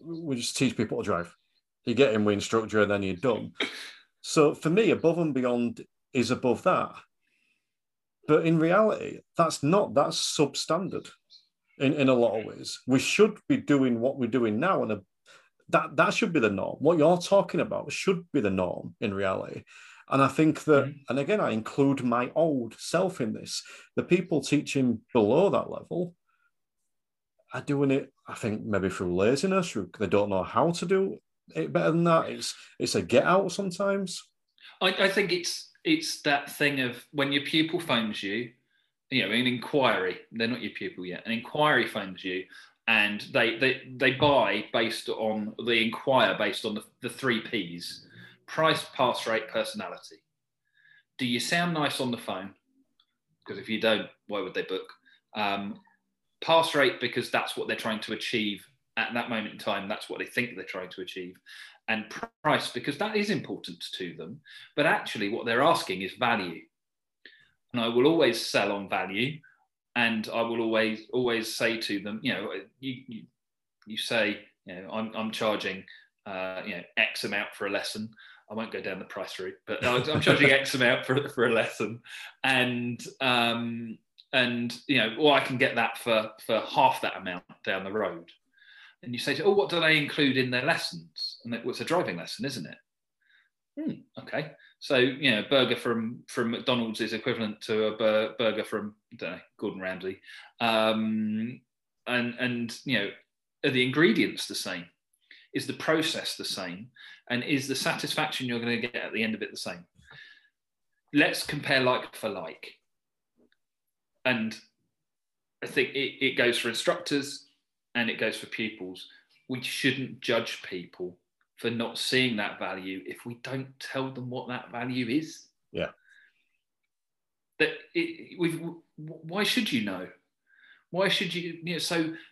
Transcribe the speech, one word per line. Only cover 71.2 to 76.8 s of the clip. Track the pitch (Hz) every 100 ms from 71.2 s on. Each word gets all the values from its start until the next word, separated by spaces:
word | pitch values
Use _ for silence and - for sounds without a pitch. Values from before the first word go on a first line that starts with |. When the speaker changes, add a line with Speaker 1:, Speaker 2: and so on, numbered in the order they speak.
| 123 117 110
Speaker 2:
say | - 117 113
to | - 101
them, | 101 110
you | 127
know, | 92 104 92 - _
you, | 131 127 -
you, | 110 85 _ _ _ _ _ 104
you | 107
say, | - 117 104 101 - _ 95
you |
know, | 90 95
"I'm, | 110 110
I'm | 107 110
charging, | - 110 104 101 95 - - _ _
uh, | 107 95 92 92
you | 95
know, | 90